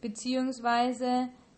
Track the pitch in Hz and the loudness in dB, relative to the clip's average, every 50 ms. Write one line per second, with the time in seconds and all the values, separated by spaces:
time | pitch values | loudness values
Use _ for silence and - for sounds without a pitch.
0 | - 220 214 - - 247 254 262 254 262 254 240 233 233 233 240 247 254 247 226 | -8 -8 -8 -6 -4 -2 0 0 0 -2 -2 -2 0 2 2 4 2 2 0 0
1 | 254 247 247 254 254 247 247 - - - - | 0 0 2 2 0 -2 -4 -10 -20 -20 -20